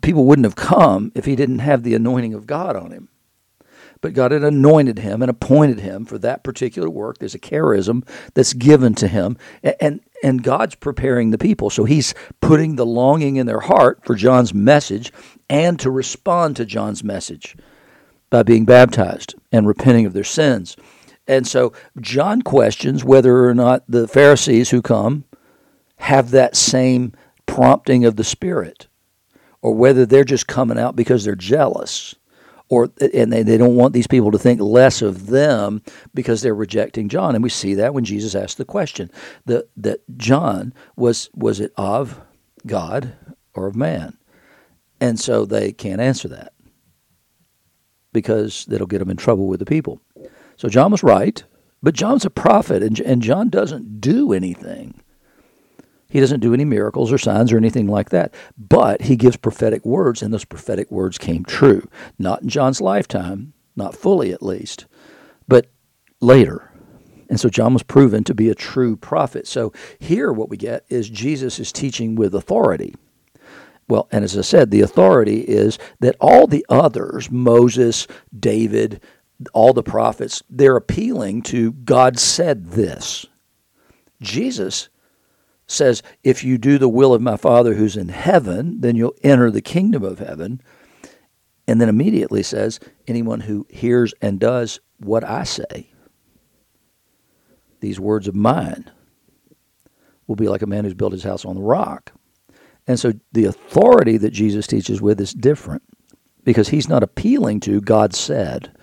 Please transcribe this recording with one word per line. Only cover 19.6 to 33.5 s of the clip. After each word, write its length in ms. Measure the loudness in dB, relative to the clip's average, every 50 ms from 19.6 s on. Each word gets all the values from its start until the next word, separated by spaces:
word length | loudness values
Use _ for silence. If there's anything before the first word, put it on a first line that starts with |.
| 2
repenting 400 | 2 0 2 4 4 4 4 4
of 60 | 0
their 140 | -2 -4 -6
sins. 500 | -4 -2 0 0 0 0 -2 -4 -12 -18 -20 _ _ _ _ _ _ _ _ _
And 220 | 0 0 0 0 0
so 240 | 0 0 0 0 -2 -8 -20 _ -18 -16
John 400 | -12 -6 -2 -2 -2 0 0 -2
questions 640 | -2 2 2 4 4 2 0 -2 -4 -4 -4 -2 2
whether 420 | 4 6 6 6 6 6 6 4 4
or 60 | 4
not 320 | 4 2 2 2 0 -2 -2
the 220 | -2 -2 0 2
Pharisees 600 | 4 6 8 8 6 6 4 2 2 2 2 2
who 120 | 0 0
come 420 | 0 2 0 0 0 0 -2 -4 -6 _ _ _ _ _ _ _ _ _ _ _ _ _ _
have 360 | -10 -2 0 2 2 2 4
that 260 | 4 4 4 2 2 -2
same 560 | -2 0 0 0 2 2 0 0 -2 -4 -8 _ _ _ _ _ _
prompting 580 | -8 0 2 4 4 4 2 2 2 2 4 4
of 140 | 4 2 0
the 80 | -2
Spirit, 640 | -6 -6 -6 -6 -6 -4 -4 -6 -8 -12 -20 -20 _ _ _ _ _ _ _ _ _ _ _ _ _ _ _
or 120 | -4 -2 2
whether 320 | 4 6 6 6 6 4
they're 200 | 6 6 4 4
just 220 | 4 0 -4 -4 -4
coming 300 | -4 -4 -2 -2 -2 -2
out 200 | -4 -4 -2 -2
because 260 | 0 0 0 0 0
they're 120 | -4 -8
jealous, 800 | -6 -4 0 2 2 2 2 0 -4 -8 -10 -12 -12 -14 -16 -20 _ _ _ _ _ _ _ _ _ _ -2
or, 200 | 0 2 0 0 -2 -2 -2 0 0
and 180 | 0 0 0
they, 120 | 0 0 0
they 140 | 2